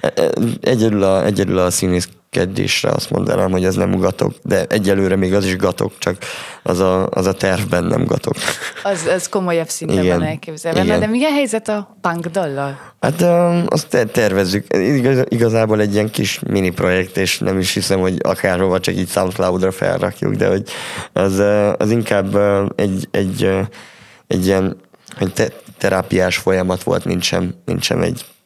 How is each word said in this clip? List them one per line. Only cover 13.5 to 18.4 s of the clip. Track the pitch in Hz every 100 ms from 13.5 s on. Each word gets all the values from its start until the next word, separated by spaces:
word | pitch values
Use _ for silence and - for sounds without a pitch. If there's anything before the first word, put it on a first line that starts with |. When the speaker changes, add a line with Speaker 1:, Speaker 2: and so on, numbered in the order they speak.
| 170 175
Speaker 1:
azt | - -
te-, | -
tervezzük. | 110 - 107 95 92 101 92 -
Igaz-, | 95 143 123 135 131
igazából | 117 117 113 110 107
egy | 104
ilyen | 101 107
kis | - 104 - -
mini | 101 92
projekt, | 87 92 92 92 -
és | 95 -
nem | - 95
is | 92
hiszem, | - 98 98
hogy | 92 90
akárhova, | - 90